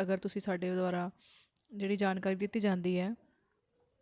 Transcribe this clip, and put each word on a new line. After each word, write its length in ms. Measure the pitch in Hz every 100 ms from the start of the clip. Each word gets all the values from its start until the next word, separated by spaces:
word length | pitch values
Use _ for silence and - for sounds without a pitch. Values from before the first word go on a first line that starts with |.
ਅਗਰ 160 | 185 190
ਤੁਸੀਂ 240 | 196 208
ਸਾਡੇ 340 | 196 180 180 185
ਦੁਆਰਾ 360 | 180 180 180 - - - _ _ _
ਜਿਹੜੀ 220 | 208 196 202
ਜਾਣਕਾਰੀ 400 | 196 190 190 190
ਦਿੱਤੀ 240 | 202 226
ਜਾਂਦੀ 400 | 202 185 175 180
ਹੈ, 160 | 185 233 _ _ _ _ _ _ _ _